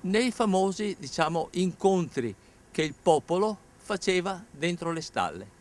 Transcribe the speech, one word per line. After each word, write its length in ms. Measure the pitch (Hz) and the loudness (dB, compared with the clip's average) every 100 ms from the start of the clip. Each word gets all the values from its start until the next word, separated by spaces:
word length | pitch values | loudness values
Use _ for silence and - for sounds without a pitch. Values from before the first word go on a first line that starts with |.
nei 300 | 185 208 247 | 0 2 2
famosi, 640 | - 220 185 190 185 208 185 | 0 2 4 2 0 -6 -6
diciamo, 480 | 139 - 160 170 - | -8 -2 0 0 -4
incontri 840 | 180 185 - 196 190 160 - 117 98 - - - | 0 -2 2 4 4 0 -2 -4 -6 -18 -20 -10
che 100 | - | -4
il 120 | 156 147 | -4 0
popolo 560 | - 156 - 175 214 208 - - | 4 4 2 0 0 -2 -14 -20
faceva 680 | - 202 - 185 175 185 220 | -8 -4 0 0 -2 -8 -12
dentro 420 | 143 165 175 170 | -4 -2 -2 -4
le 100 | 165 | -6
stalle 480 | 156 - 87 80 98 - | -4 -2 -2 -4 -16 -20